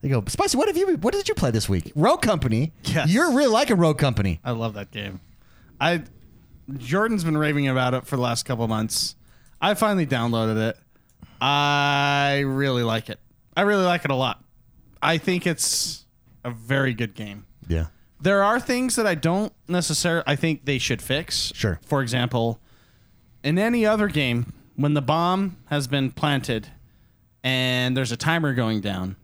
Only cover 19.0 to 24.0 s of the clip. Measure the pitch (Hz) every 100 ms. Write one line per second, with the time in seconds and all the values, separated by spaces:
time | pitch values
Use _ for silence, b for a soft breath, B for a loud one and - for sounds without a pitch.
19 | 214 165 165 185 220 _ - 175 160 156
20 | 175 165 147 143 165 156 135 135 - 117
21 | - 135 175 - - - 110 85 - 143
22 | 123 123 120 123 117 113 b b b b
23 | b b b - 139 170 220 240 214 214